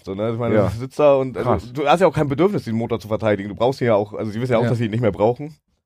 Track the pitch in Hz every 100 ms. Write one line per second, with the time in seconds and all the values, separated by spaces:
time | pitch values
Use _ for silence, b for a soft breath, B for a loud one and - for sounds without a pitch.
0 | - 98 113 117 120 107 95 107 131 -
1 | 147 139 131 95 123 101 117 123 143 170
2 | 180 151 147 139 185 185 - 113 117 117
3 | 101 107 110 104 101 98 117 139 123 104
4 | 104 107 110 104 127 113 117 117 117 113
5 | 117 87 107 120 147 156 _ _